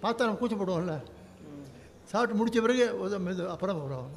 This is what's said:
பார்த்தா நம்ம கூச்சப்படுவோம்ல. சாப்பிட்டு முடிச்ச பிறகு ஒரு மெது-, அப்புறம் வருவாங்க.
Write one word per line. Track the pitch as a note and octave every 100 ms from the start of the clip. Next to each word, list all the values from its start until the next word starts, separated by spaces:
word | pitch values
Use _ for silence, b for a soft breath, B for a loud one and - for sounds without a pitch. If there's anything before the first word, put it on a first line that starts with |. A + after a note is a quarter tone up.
பார்த்தா | G3+ A#3 A#3+
நம்ம | G#3+
கூச்சப்படுவோம்ல. | A#3+ G#3 F#3+ F3 F3+ D#3 - - - - - C#3+ C#3 B B - -
சாப்பிட்டு | G3+ A#3 G#3+
முடிச்ச | A3+ A3+ A3+
பிறகு | B3+ A#3+ -
ஒரு | F#3+ G3+ F3+
மெது-, | F#3 F3
அப்புறம் | E3+ F#3 F3+
வருவாங்க. | C#3 C3 B2+